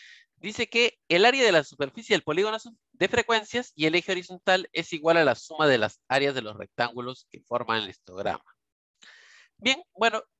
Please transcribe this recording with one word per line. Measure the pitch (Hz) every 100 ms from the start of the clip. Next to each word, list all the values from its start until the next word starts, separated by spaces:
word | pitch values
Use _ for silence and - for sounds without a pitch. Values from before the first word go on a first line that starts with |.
| - - _ _
Dice | 202 214 233
que | 233 240 - -
el | 170 226
área | 269
de | 233
la | 165
superficie | 143 - 139 - - 185
del |
polígono | - 156 214 220
su-, | 240 - _
de | - 190
frecuencias | 240 226 220 214 247 247 -
y | 156
el |
eje | 170 185
horizontal | 180 175 185 - 185 -
es | - 165
igual | 165 160 165
a |
la | 147 117
suma | - 156 151
de | 123
las | 107 - -
áreas | 135 139
de | 131
los | 107 107
rectángulos | 98 - 120 120 123 127 _
que | -
forman | - 120 117 113
el | 101
histograma. | - - 92 101 - _ _ _ _ _ _ - - - - _ _
Bien, | 233 277 -
bueno, | - 226 220 -